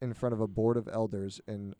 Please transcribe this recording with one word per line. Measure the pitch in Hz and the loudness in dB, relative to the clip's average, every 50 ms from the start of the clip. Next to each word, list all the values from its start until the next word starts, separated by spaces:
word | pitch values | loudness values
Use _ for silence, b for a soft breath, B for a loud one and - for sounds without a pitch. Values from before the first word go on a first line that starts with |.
in | - 123 117 | -4 -4 -2
front | - - 123 120 | 0 0 0 2
of | 107 | 2
a | 110 104 | 0 0
board | 95 104 110 117 120 | 2 4 4 4 4
of | 120 107 - - | 4 2 -2 0
elders | 113 113 110 104 101 98 98 98 - - - | 0 0 0 0 -2 -4 -4 -6 -8 -10 -8
and | 107 101 101 98 98 - | -8 -8 -8 -8 -10 -8